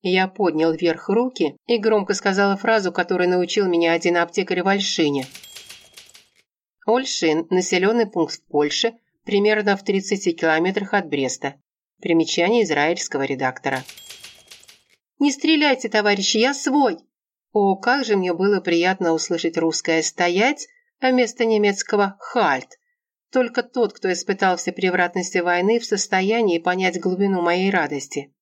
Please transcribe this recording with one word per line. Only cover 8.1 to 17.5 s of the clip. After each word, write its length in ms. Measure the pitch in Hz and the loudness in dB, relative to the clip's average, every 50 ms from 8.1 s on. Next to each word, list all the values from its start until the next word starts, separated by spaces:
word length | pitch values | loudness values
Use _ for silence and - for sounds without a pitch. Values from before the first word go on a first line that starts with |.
| - 180 160 156 - | 0 -2 -2 -2 -4
в 120 | - _ | -16 _
Польше, 480 | _ - 147 147 147 - - - 233 233 _ _ _ _ _ _ | _ 0 0 0 0 0 -2 -2 -2 -4 _ _ _ _ _ _
примерно 520 | - 202 196 202 214 214 214 208 202 196 | -2 0 2 2 2 2 2 2 0 0
в 80 | 196 - | 0 -2
тридцати 480 | - 190 196 196 - 202 190 - 185 | -2 -2 -2 0 -2 -4 -2 -2 -4
километрах 600 | 165 - - 160 156 160 170 185 190 208 196 - - | -2 0 0 2 2 2 0 0 -2 -4 -4 -2 -2
от 140 | 202 185 151 | -2 -2 -2
Бреста. 460 | 151 143 135 127 - - - 139 - _ _ _ _ _ _ _ _ _ | -4 -4 -2 -4 -4 -6 -8 -10 -10 _ _ _ _ _ _ _ _ _
Примечание 640 | - 185 165 160 160 - - - 170 190 233 240 214 | -2 0 2 2 2 0 -2 -2 0 2 2 2 2
израильского 580 | 160 151 143 147 160 170 165 - - - 139 | 2 0 0 0 0 0 -4 -6 -6 -4 -4
редактора. 600 | 139 135 135 127 135 131 127 - - 139 135 131 127 - - - - - - - - - - - _ _ - - - - - _ _ _ _ _ _ _ _ _ | -2 -2 -4 -2 -4 -4 -4 -4 -6 -4 -4 -4 -8 -12 -20 -20 -20 -20 -20 -20 -20 -20 -20 -20 _ _ -20 -20 -20 -20 -20 _ _ _ _ _ _ _ _ _
«Не 140 | 285 294 | 0 0
стреляйте, 560 | 269 - - 320 320 294 302 294 262 262 - 214 | 0 0 2 2 2 4 4 2 0 0 -2 -2
товарищи, 500 | - 214 208 208 202 196 196 - - 214 | -2 0 2 2 0 2 0 0 0 2
я 160 | 226 269 277 | 2 0 0
свой!» 420 | 277 - 285 262 294 277 226 165 - _ _ _ _ _ _ _ _ _ _ | -2 -2 0 2 4 2 2 0 -4 _ _ _ _ _ _ _ _ _ _